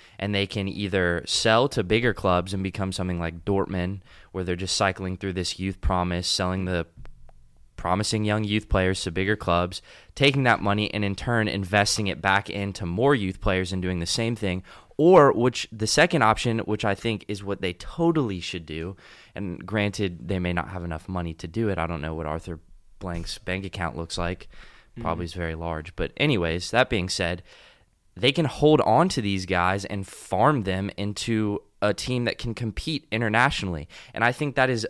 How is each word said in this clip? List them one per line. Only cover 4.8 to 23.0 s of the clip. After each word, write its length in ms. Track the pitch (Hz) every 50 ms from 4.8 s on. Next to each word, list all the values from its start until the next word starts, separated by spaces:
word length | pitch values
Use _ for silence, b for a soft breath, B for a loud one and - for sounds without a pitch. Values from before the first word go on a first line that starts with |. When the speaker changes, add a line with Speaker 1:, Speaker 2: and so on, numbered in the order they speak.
| 104 95 92 - 95 92 92 90
Speaker 1:
through 160 | - 98 90
this 240 | 92 87 - - -
youth 240 | 95 95 92 - -
promise, 440 | - 95 90 90 90 87 87 87
selling 380 | - - - 92 90 92 95 92
the 220 | 90 90 85 82 - _ - - - - - - - - - - - _ - - - _
promising 480 | - - 90 90 98 104 - 113 107 107
young 200 | 104 107 110 107
youth 260 | 101 104 107 107 -
players 320 | - 98 92 92 95 - -
to 80 | 92
bigger 260 | 82 92 95 98 107
clubs, 460 | - - 90 85 87 90 90 92 - B B B B B B B
taking 300 | - 139 147 135 143 131
that 180 | 123 110 - 95
money 300 | 104 101 107 107 - -
and 100 | 107 104
in 100 | 98 98
turn 320 | - - 123 120 113 107
investing 600 | 104 - 101 98 87 104 101 101 - - - 107
it 160 | 95 85 78 80
back 260 | 98 95 101 - -
into 380 | - 101 101 101 92 - 104
more 280 | 85 85 101 123 139 147
youth 280 | 117 98 92 92 - -
players 300 | 104 92 92 92 87 95
and 80 | 92 90
doing 160 | 92 92 85
the 60 | 85
same 280 | - - - 113 117 120
thing. 280 | 107 104 95 90 95 B B B B B B B
Or, 340 | - 151 170 190 170 143 135 -
which 360 | 107 120 127 120 - - -
the 160 | - 107 107
second 360 | 107 - 147 165 175 180 147 113
option, 360 | 110 110 - - 123 113 113
which 240 | - - 107 104 -
I 120 | 107 98
think 280 | - - 117 110 101 - -
is 160 | 104 98 101
what 160 | 98 98 -
they 140 | 95 90 87
totally 640 | - - - - - 170 170 165 160 135 107 98 90
should 260 | 87 - - 90 80
do, 300 | 78 78 80 82 92 95 B B B B B B B B
and 300 | - 101 92 87 - -
granted, 600 | 92 104 107 104 101 95 - 104 95 87 80 62
they 140 | 82 98 92
may 120 | 90 90 87
not 180 | 87 - -
have 120 | 92 90 87
enough 260 | 85 80 78 - -
money 260 | 92 90 85 82 80
to 120 | - -
do 220 | 85 82 110 113 104
it. 100 | 95 85
I 80 | 80
don't 140 | 82 85 76
know 160 | 73 80 80
what 100 | 80 78
Arthur 320 | 76 78 80 - 90 85 76 - - - - - - -
Blank's 400 | -